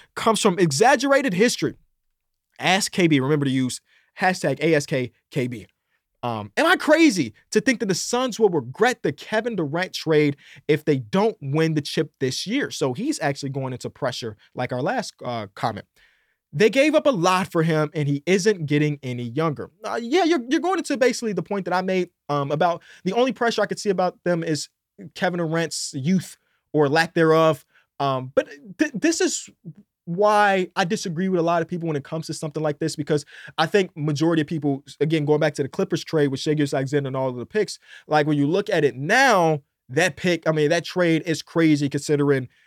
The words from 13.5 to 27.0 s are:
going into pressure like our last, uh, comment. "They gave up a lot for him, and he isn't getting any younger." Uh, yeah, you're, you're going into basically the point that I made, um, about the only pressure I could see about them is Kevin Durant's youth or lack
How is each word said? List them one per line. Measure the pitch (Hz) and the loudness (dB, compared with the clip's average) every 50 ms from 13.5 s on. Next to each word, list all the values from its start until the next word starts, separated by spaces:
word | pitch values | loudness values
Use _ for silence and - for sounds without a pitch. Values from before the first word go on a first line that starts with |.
going | 135 139 131 131 | -6 -6 -6 -6
into | 127 117 - 120 | -8 -8 -10 -12
pressure | - - 147 127 117 - 123 113 104 - _ _ _ | -8 -6 -6 -6 -6 -6 -10 -10 -12 -14 _ _ _
like | - 127 120 127 | -8 -6 -4 -4
our | 123 | -4
last, | 135 180 254 247 196 - - _ - | -2 -2 -4 -4 -6 -8 -12 _ -10
uh, | 127 120 117 107 98 - | -8 -6 -6 -8 -10 -6
comment. | - - 120 104 98 - _ _ _ _ _ _ _ _ _ _ _ _ _ | -4 -4 -4 -4 -6 -12 _ _ _ _ _ _ _ _ _ _ _ _ _
"They | - 147 208 220 | 0 2 2 4
gave | - 269 285 311 294 | 4 4 4 4 2
up | 302 - | 4 2
a | 294 | 2
lot | 262 175 165 185 185 180 185 185 | 2 2 2 2 2 2 0 0
for | - 170 160 | 0 0 2
him, | 170 160 156 151 151 - | 2 2 2 0 0 -2
and | 160 147 143 | -2 -2 0
he | 143 143 - | -2 -2 0
isn't | 175 190 196 175 220 208 180 156 | 0 0 2 2 0 0 0 0
getting | 139 147 147 151 151 147 143 | 0 2 2 2 0 -2 -4
any | - 127 123 123 120 | -6 -8 -6 -6 -6
younger." | 120 113 143 165 160 139 - 95 90 _ _ 220 | -6 -4 -2 -2 -2 -2 -4 -8 -12 _ _ -8
Uh, | 208 214 233 | -6 -6 -6
yeah, | 233 233 277 370 392 | -4 0 0 2 2
you're, | 311 349 285 233 254 | 2 2 0 0 -2
you're | 277 320 | -2 -2
going | 269 349 381 | 0 -2 -2
into | 339 - - 285 | -2 -2 -4 0
basically | 220 254 247 247 - 240 220 | 2 2 2 2 0 -4 -4
the | 202 185 | -4 -4
point | 170 - 202 202 185 | -4 -4 -6 -6 -2
that | 180 180 | -2 -2
I | 185 | -2
made, | 185 190 185 185 180 180 _ _ _ | 0 0 -2 -2 -2 -4 _ _ _
um, | - 143 143 139 135 | -4 -2 -2 -2 -2
about | 151 156 180 175 170 165 - - - - - | 0 2 2 0 0 -2 -10 -18 -20 -8 -6
the | 180 190 | -2 0
only | 233 247 269 | 2 0 0
pressure | 196 - 240 233 220 220 | 0 0 -2 0 0 0
I | 202 | -2
could | 202 185 - | -2 -4 -4
see | - 208 | -2 -2
about | 190 180 185 180 - _ _ | 0 0 0 -2 -2 _ _
them | 175 175 165 165 | -2 -2 0 -2
is | 165 156 147 - - _ _ _ _ _ - 196 156 - | -2 -4 -4 -6 -10 _ _ _ _ _ -20 -20 -18 -6
Kevin | - 196 180 180 175 | -4 -2 -2 -2 -2
Durant's | 170 156 160 165 165 151 - - - - - | -2 -2 -2 -2 -2 -4 -6 -8 -8 -8 -8
youth | 143 131 165 190 180 - - - - _ _ _ _ _ _ - | -4 0 0 0 0 0 -4 -12 -20 _ _ _ _ _ _ 0
or | 151 151 | 2 2
lack | 135 143 165 | 4 4 2